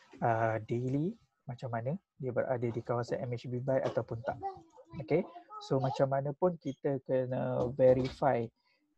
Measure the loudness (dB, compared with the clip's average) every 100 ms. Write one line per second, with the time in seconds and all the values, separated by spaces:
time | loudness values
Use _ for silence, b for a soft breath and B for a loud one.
0 | B -2 0 2 2 0 -2 -2 0 0
1 | -2 -4 _ _ -12 -10 -6 -4 -2 -6
2 | -8 -10 -4 -2 0 0 -2 -2 -2 -2
3 | -2 -4 -4 -6 -6 -4 0 0 0 -2
4 | -2 -4 -6 -6 -6 -10 -14 -20 -16 -12
5 | 0 0 0 -8 -16 -14 -2 0 0 2
6 | 0 0 -2 0 0 0 -6 -4 -2 -2
7 | 0 0 0 -2 -2 0 0 6 8 8
8 | 4 2 2 2 0 -8 _ _ _